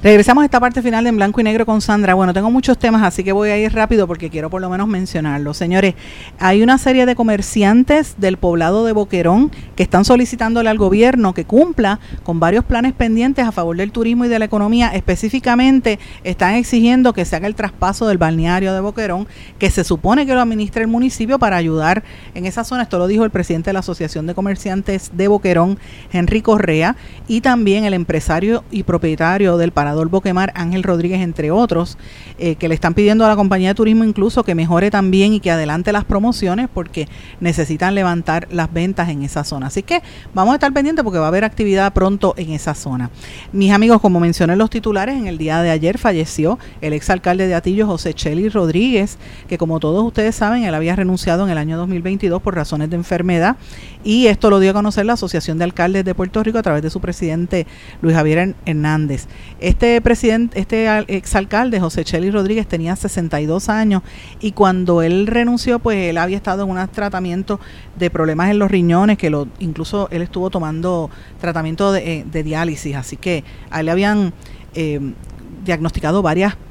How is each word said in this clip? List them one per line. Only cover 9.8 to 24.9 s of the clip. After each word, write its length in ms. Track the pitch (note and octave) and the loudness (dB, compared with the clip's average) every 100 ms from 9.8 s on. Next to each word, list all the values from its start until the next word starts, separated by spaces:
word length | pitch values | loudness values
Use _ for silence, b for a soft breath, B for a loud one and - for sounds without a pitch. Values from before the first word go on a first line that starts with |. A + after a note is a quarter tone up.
están 220 | F#3 F#3 G3+ | 2 4 6
solicitándole 640 | B3 B3 A#3 A3+ A#3 A3+ | 4 4 0 -2 2 2
al 80 | G#3+ | 2
gobierno 560 | G3 G3+ A#3+ C4 G3+ | 2 6 4 4 2
que 100 | F3+ | 0
cumpla 560 | D#3+ A3 F4 D#4 G#3 G#3 B B | 2 4 4 2 0 0 B B
con 160 | - E3 | -4 0
varios 240 | E3 G#3 | 2 2
planes 300 | - A#3+ B3+ | 2 0 0
pendientes 520 | B3+ A#3 A3+ B3 C#4 A#3 | 0 0 2 0 0 -2
a 60 | |
favor 240 | G3+ E3+ E3+ | -2 -4 -2
del 160 | G3+ | -4
turismo 320 | A#3 A3+ A#3+ | -2 0 0
y 60 | A#3+ | 0
de 100 | A3+ | 0
la 60 | G#3+ | 0
economía. 420 | G#3+ G#3 A#3 A#3+ F#3+ | 0 2 2 2 0
Específicamente, 1040 | - F3+ A3 C4 B3 A#3+ C4 C4+ A#3+ G#3 B B | -2 -2 -2 -2 0 4 6 4 2 -2 B B
están 300 | F3+ F3+ F#3 | -8 0 2
exigiendo 580 | A3+ A#3 A#3+ A#3 B3+ B3+ | 2 2 4 4 6 4
que 140 | A3+ F3 | 2 -2
se 100 | E3 | -2
haga 120 | G3 | -4
el 80 | G#3+ | -4
traspaso 520 | G#3 - F#3 G3 A3+ | -6 -2 -2 0 0
del 100 | F#3 | 2
balneario 560 | E3 E3 E3 F3+ F#3+ | 2 2 2 0 0
de 60 | F#3+ | -2
Boquerón, 480 | G3+ G#3 G#3+ F3+ G#3 B B B | -4 -4 -4 -4 -8 B B B
que 120 | F#3+ | 0
se 140 | - | 0
supone 420 | F3+ E3 F3+ B3 C#4 | 0 0 2 2 4
que 80 | |
lo 60 | B3+ | 2
administra 420 | A#3+ A3 G#3 - | 2 -2 -4 -2
el 60 | A3+ | 0
municipio 520 | A#3 B3+ - A3 C4+ | 2 0 -2 -2 2
para 180 | A#3+ F3+ | 2 2
ayudar 480 | E3 D#3+ D#3 G3 B B B - | 0 0 2 0 B B B -10
en 100 | F#3 | -8
esa 180 | G#3 | -6
zona. 200 | A3+ B3+ | -6 -4
Esto 160 | A#3+ F#3 | -2 0
lo 80 | F3+ | 0
dijo 180 | G#3+ A3+ | 2 0
el 60 | |
presidente 400 | G#3 F3 E3 E3 | 0 -2 -2 -2
de 20 | |
la 60 | F#3+ | -4
Asociación 480 | F#3 E3+ D#3 D#3+ D#3 | -4 -6 -6 -6 -6
de 60 | |
Comerciantes 800 | F3+ G3 G3 G#3 F#3+ G3 | -4 -4 -4 -4 -4 -4